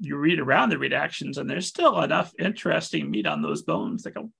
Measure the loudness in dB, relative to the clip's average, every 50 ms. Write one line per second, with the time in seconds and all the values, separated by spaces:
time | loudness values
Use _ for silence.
0 | -8 -6 -4 2 2 2 2 2 2 4 4 4 4 4 2 0 0 0 0 0
1 | -2 -2 -4 -6 -8 -6 -6 -6 -4 -4 -4 -4 -4 -6 -2 4 4 4 4 4
2 | 2 2 2 0 0 -2 -4 -2 -2 -2 -2 0 0 0 0 0 0 -2 -4 -4
3 | -2 -2 -2 -2 0 0 -2 0 -2 -2 -2 -4 -2 -2 -2 -2 -2 -4 -6 -6
4 | -8 -8 -10 -10 -12 -12 -8